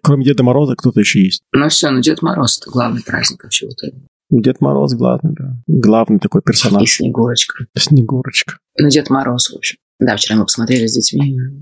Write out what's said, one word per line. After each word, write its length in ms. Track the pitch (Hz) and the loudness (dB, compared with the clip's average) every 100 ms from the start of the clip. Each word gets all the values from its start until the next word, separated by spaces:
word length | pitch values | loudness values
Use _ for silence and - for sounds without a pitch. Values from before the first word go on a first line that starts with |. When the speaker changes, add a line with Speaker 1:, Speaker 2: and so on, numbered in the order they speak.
Speaker 1:
Кроме 220 | - 139 135 | 2 2 2
Деда 180 | 127 | 2
Мороза, 320 | 123 131 147 127 | 4 4 2 0
кто-то 260 | 123 113 | 0 2
ещё 180 | 101 104 | 2 2
есть? 240 | 95 - _ | 2 0 _
Speaker 2:
Ну 160 | 135 151 | 0 2
всё, 240 | 151 151 | 0 0
ну 80 | 131 | 2
Дед 220 | 151 156 | 0 0
Мороз — 360 | 165 170 127 - | -2 -2 -2 -2
это 100 | - | -4
главный 320 | 123 120 120 | -2 -2 -4
праздник 400 | - - - - | -6 -4 -4 -6
вообще 220 | - - - | -8 -8 -8
вот 80 | - | -12
этот. 160 | - - _ _ _ | -14 -14 _ _ _
Speaker 1:
Дед 300 | 123 117 131 | 2 2 0
Мороз — 320 | 139 139 143 | 0 2 0
главный, 400 | 120 123 62 - - | 0 0 0 -2 -4
да. 140 | 135 123 - | -8 -10 0
Главный 520 | 147 113 110 110 104 | 2 4 4 4 0
такой 220 | 101 98 | 2 0
персонаж. 420 | - - 113 101 | 0 0 2 2
Speaker 2:
И 20 | 113 | 2
Снегурочка. 800 | - 127 120 120 117 - - 123 - | 0 -2 0 0 0 -4 -6 -10 -6
Speaker 1:
Снегурочка. 800 | - 147 110 131 - - - - _ - | 2 2 2 -2 -4 -6 -6 -12 _ 0
Speaker 2:
Ну, 120 | 147 | 2
Дед 200 | 147 - | 2 0
Мороз, 400 | 135 131 123 - | -2 0 -2 -4
в 60 | - | -4
общем. 200 | - - _ _ | -10 -10 _ _
Да, 160 | 127 104 | 0 0
вчера 220 | - 110 | 0 0
мы 80 | 104 | 0
посмотрели 420 | - 113 127 113 | -2 0 0 0
с 60 | |
детьми 440 | - - - 143 127 131 139 | -2 -2 0 -2 -2 -6 -10